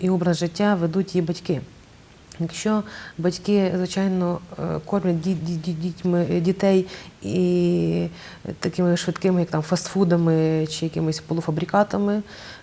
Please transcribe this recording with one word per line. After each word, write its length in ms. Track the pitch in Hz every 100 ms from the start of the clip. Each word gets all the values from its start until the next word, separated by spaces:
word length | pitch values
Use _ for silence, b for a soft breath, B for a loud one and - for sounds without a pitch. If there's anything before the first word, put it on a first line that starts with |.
і 80 | 185
образ 280 | 185 175 165
життя 380 | 175 170 208 196
ведуть 400 | 170 180 190 180
її 120 | 165
батьки. 340 | 165 - 143 - - - - - - - -
Якщо 440 | 165 - 214 214 208 B B B
батьки, 540 | 170 175 - 208 190 180
звичайно, 640 | 180 190 190 185 175 170 175 -
е, 200 | 160 160 156
кормять 300 | 202 185 170
ді-, 140 | 170 175
ді-, 220 | 160 170 160
ді-, 80 |
дітьми, 540 | 160 175 165 180 175 170
е, 80 | 175
дітей 460 | 170 190 196 190 185 B B -
і 840 | 196 180 180 180 175 175 165 170 170 170 B B - -
такими 380 | - 160 175 175
швидкими, 420 | - 165 196 180
як 100 | 165
там, 120 | 160
фастфудами 1080 | 156 180 - 190 185 170 165 160 160 160 156
чи 160 | 156 165
якимись 340 | 160 160 156
полуфабрикатами, 1000 | - 165 160 156 175 202 208 196 202 214 208 B B B